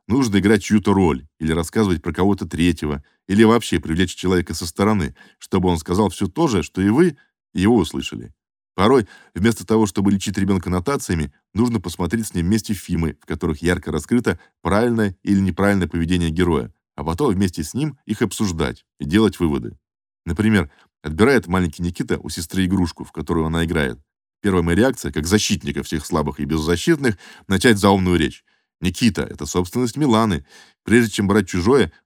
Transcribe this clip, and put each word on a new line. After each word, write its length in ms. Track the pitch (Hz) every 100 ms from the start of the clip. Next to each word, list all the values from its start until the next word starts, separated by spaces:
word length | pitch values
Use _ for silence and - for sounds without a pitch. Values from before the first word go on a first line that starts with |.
| -
нужно 300 | 127 123 98
играть 260 | 98 107
чью-то 300 | - 107 104
роль 340 | 98 87 65 71 -
или 120 | 120
рассказывать 500 | 85 82 110 101 80
про 120 | -
кого-то 340 | 78 95 98 -
третьего, 560 | 78 87 82 76 69 - _ -
или 160 | 101
вообще 360 | 110 117 - 82
привлечь 360 | 71 82 90 -
человека 380 | 90 90 85
со 120 | - 87
стороны, 500 | - 101 107 69 - - _
чтобы 320 | - 95 90
он 80 | 82
сказал 320 | 85 90 101
все 180 | - 98
то 200 | - 165
же, 140 | 98
что 200 | 85 -
и 80 | 101
вы, 280 | 123 180 143 _ _ _
и 80 | -
его 160 | 98 120
услышали. 560 | 82 67 - 57 58 _ _ _ _ -
Порой, 320 | 104 135 101 - _
вместо 320 | - 113 110 -
того, 200 | 110 104
чтобы 260 | - 98
лечить 260 | 98 - 98
ребенка 320 | 98 95 87
нотациями, 640 | 90 87 165 - 85 69 - _
нужно 280 | 98 123 113
посмотреть 460 | 90 - 87 113 107
с 60 |
ним 120 | 90 85
вместе 280 | 110 -
фильмы, 440 | 98 - 85 80 -
в 40 | -
которых 360 | 78 85 78
ярко 300 | 82 85 82
раскрыто 480 | 78 - 120 110 85 _ _
правильное 560 | 82 101 123 113 101 -
или 160 | - 98
неправильное 480 | 95 82 101 101 85
поведение 420 | 87 82 90 82
героя, 440 | 80 87 76 58 _ _ -
а 80 |
потом 300 | 73 85 143
вместе 300 | 92 98 87
с 100 | 82
ним 240 | 117 151 - -
их 160 | 107
обсуждать 640 | 107 - 104 82 71 60 _ -
и 60 | 69
делать 340 | 101 107 -
выводы. 380 | 85 69 58 - _ _ _ _ -
Например, 440 | 82 107 104 78 _ _ _
отбирает 460 | 78 78 117 127 85
маленький 340 | 92 87 -
Никита 380 | 87 - 123 87
у 100 | -
сестры 360 | - 82 95 92
игрушку, 380 | 95 85 -
в 80 | -
которую 360 | - 76 82 80
она 180 | 82 82
играет. 340 | 85 67 60 _ _ _ _
Первая 220 | 101 92
моя 140 | 85 87
реакция, 340 | 131 - 73
как 160 | 80 78
защитника 560 | 104 - 85 73 71
всех 220 | 67 80 -
слабых 340 | 82 76 73
и 60 | 71
беззащитных, 720 | 80 78 87 - 156 131 107 - - -
начать 300 | 95 127 101
заумную 400 | 101 98 90 87
речь. 280 | 69 - _ _ _ _
"Никита, 440 | 87 - 117 92
это 220 | 58 85 71
собственность 520 | 87 90 120 123 139
Миланы. 480 | 147 110 113 78 - - - _ -
Прежде 260 | 117 117
чем 160 | - 98
брать 220 | 104 92
чужое, 420 | 90 92 135 90 -